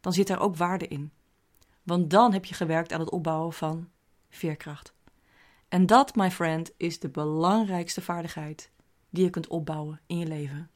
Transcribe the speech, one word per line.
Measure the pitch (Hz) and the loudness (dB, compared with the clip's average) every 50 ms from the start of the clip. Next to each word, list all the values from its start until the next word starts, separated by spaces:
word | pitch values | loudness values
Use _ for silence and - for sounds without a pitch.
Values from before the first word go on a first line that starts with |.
dan | _ 190 180 | _ -2 2
zit | 175 196 | 2 2
daar | - 190 180 | 2 2 0
ook | - 208 180 | 0 0 0
waarde | 156 175 175 185 185 170 - | 0 -2 -2 -2 -4 -6 -6
in. | - 143 143 151 _ _ _ _ _ _ _ _ _ _ _ _ _ _ _ | -8 -10 -10 -10 _ _ _ _ _ _ _ _ _ _ _ _ _ _ _
Want | - 170 180 180 156 | -2 0 2 2 4
dan | 160 202 233 240 196 | 6 6 8 8 6
heb | 190 185 | 2 -2
je | - 175 | -6 -6
gewerkt | - 180 160 160 160 165 165 - | -4 -2 0 0 0 0 -2 -4
aan | 160 | -6
het | 160 - | -4 -4
opbouwen | - 180 160 165 160 156 160 165 160 | -4 -4 -2 -2 -2 -2 -4 -4 -6
van | - - 156 160 165 170 170 _ _ _ _ _ _ _ _ | -4 -4 -4 -4 -6 -8 -12 _ _ _ _ _ _ _ _
veerkracht. | - - - 165 151 - - 151 147 147 - - _ _ _ - _ _ _ _ _ _ _ _ _ _ _ _ | -16 -6 -6 -6 -6 -6 -10 -14 -14 -16 -16 -20 _ _ _ -20 _ _ _ _ _ _ _ _ _ _ _ _
En | - 180 185 | 4 4 6
dat, | 180 208 247 277 277 - | 8 8 8 8 6 2
my | 233 196 185 | 2 2 2
friend, | 180 - 170 160 160 160 165 160 - | 2 0 -2 0 0 -2 -4 -6 -8
is | _ - 170 165 - | _ -4 -4 -4 -4
de | - 151 | -10 -8
belangrijkste | 135 151 151 151 156 160 165 180 202 220 226 202 190 175 170 175 - - | -6 -4 -4 -2 0 2 2 4 4 4 2 0 -2 -4 -4 -4 -8 -10
vaardigheid | 185 - 175 170 170 175 - - 156 151 156 - - - _ _ _ _ _ _ _ _ | -6 -6 -6 -6 -6 -8 -10 -10 -10 -12 -12 -14 -16 -20 _ _ _ _ _ _ _ _
die | - 170 185 | 0 0 0
je | 180 | 2
kunt | 180 175 160 - | 2 -4 -8 -4
opbouwen | - 165 156 147 156 151 151 151 151 156 _ | -4 -6 -4 -4 -6 -6 -6 -8 -10 -12 _
in | _ 175 170 | _ -6 -6
je | 170 | -4
leven. | 160 160 151 147 139 139 147 165 - _ | -4 -6 -6 -8 -8 -8 -10 -12 -14 _